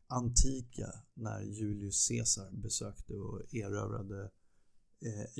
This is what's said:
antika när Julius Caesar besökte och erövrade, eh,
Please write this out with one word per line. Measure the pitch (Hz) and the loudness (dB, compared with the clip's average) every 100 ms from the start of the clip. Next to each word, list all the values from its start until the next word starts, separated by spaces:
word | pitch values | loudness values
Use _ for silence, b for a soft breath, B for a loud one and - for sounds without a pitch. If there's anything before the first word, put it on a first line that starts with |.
| - | -4
antika | 127 120 120 135 131 123 - 104 107 - | 0 4 8 8 6 -4 -6 -6 -8 -14
när | - 107 104 | -6 -4 -4
Julius | 101 104 104 101 101 - - | -6 -2 -2 -2 0 2 2
Caesar | 120 - 98 95 | 2 2 0 -2
besökte | 95 110 - 104 - - | -6 -4 -4 -4 -8 -8
och | 107 107 - - | -6 -4 -6 -6
erövrade, | 117 101 101 104 107 98 98 98 - - - - - _ - | -4 -2 -2 -2 -4 -6 -8 -8 -12 -20 -20 -20 -20 _ -10
eh, | 120 101 - | -6 -6 -6